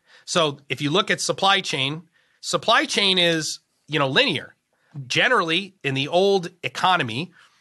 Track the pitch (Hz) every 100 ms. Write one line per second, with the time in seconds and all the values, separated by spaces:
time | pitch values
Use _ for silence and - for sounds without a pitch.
0 | _ - - 180 156 135 - 135 143 175
1 | 220 175 - 160 190 196 185 147 135 156
2 | - _ _ _ - 170 - 247 311 -
3 | 196 185 175 165 151 - _ _ - 151
4 | 139 160 269 131 87 _ _ _ _ 147
5 | 123 156 214 240 170 165 196 - 143 135
6 | 139 175 196 196 175 - 151 - 185 180
7 | 127 113 180 - _ _